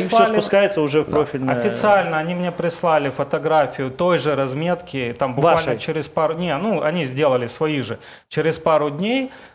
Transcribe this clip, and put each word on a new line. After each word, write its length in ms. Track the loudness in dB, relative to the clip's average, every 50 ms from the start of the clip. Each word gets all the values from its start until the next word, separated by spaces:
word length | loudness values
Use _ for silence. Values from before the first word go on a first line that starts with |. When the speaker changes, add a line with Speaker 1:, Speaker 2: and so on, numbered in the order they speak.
| 0 4
Speaker 1:
прислали 240 | 4 4 4 6 4
Speaker 2:
спускается 480 | 0 0 2 2 4 4 4 2 0
уже 220 | 0 2 2 0 0
в 20 |
Speaker 3:
Да. 40 | 2 0
Speaker 2:
профильное. 420 | 0 0 0 -2 -4 -2 0 0 0
Speaker 1:
Официально 600 | 0 -2 -2 0 2 4 4 4 4 0 -2 -2
они 160 | -2 -4 -4
мне 160 | -2 -4 -4 -4
прислали 580 | -2 -4 -4 -4 -2 0 2 2 2 2 0
фотографию 800 | -4 -4 -4 -2 -2 -2 0 2 4 4 2 2 -2 -6 -6 -6
той 260 | -4 0 2 2 2 2
же 160 | 2 0 0
разметки, 800 | 0 0 -2 -2 -4 -2 -2 -2 -4 -6 -8 -6 -4 -4 -4 -2 -2
там 160 | -2 -2 0
буквально 380 | 2 4 4 4 4 2 0 -2
Speaker 2:
Вашей? 60 | -4
Speaker 1:
через 300 | -4 -4 -4 -4 -6 -4
пару, 260 | -2 -2 0 0 -2
не, 220 | -2 -2 -2 -2
ну, 240 | -2 -2 -2 -2 0
они 240 | 0 0 0 0 -4
сделали 440 | -4 -2 0 2 2 2 2 0 -4
свои 340 | -4 -4 -2 -2 0 -2 -4
же, 160 | -4 -8 -10 -10 -20 -20 -20 _ _
через 300 | -4 -2 0 0 -2 0
пару 300 | 2 2 2 4 2 0
дней. 400 | -2 -4 -2 -2 -2 -2 -2 -6 -10 -18 -20 -20 _